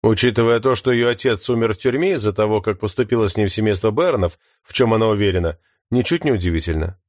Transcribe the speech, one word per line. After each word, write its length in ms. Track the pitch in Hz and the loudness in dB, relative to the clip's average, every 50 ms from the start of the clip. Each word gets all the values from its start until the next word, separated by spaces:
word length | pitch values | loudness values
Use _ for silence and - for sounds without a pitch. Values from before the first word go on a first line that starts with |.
Учитывая 580 | - 113 110 - - 123 110 117 117 117 117 117 | 2 2 2 2 0 0 2 2 2 2 2 2
то, 140 | 110 131 127 | 2 0 -2
что 180 | - - 131 | 0 0 0
её 180 | 123 120 120 120 | 0 2 0 0
отец 380 | 123 - - 135 113 98 - - | -2 0 -2 -2 -2 -2 -2 -2
умер 240 | 120 117 113 110 104 | 0 0 0 -2 -2
в 40 | - | -2
тюрьме 340 | - 131 117 139 165 196 | -2 -2 0 0 0 -2
из-за 200 | 185 135 101 104 | -2 0 -2 -2
того, 280 | 98 104 107 107 107 104 | 0 0 0 0 0 -2
как 180 | 98 107 101 - | -2 -4 -4 -4
поступило 500 | - 104 - - 123 104 120 117 107 98 | -6 -6 -4 -4 -2 0 0 0 0 0
с 80 | - | 0
ним 120 | - 104 98 | 0 -2 0
семейство 420 | - - 107 107 101 92 - 110 | 0 0 0 0 0 0 0 -2
Бэронов, 480 | 107 135 175 180 147 107 92 85 - _ _ _ _ _ | 0 2 0 0 2 0 0 -2 -4 _ _ _ _ _
в 100 | _ - | _ -8
чём 220 | - - 127 113 113 | 0 0 2 2 4
она 140 | 110 113 110 | 2 2 2
уверена, 500 | 107 101 104 101 90 90 85 82 80 _ _ _ _ _ _ _ | 2 2 2 0 2 0 -2 -2 -4 _ _ _ _ _ _ _
ничуть 340 | 120 123 120 - 170 170 - | 0 0 0 0 -2 0 0
не 60 | 151 | 0
удивительно. 720 | 123 98 87 90 82 80 - 85 80 78 78 90 - _ _ | 0 0 0 0 -2 -2 -2 -2 -4 -4 -4 -6 -8 _ _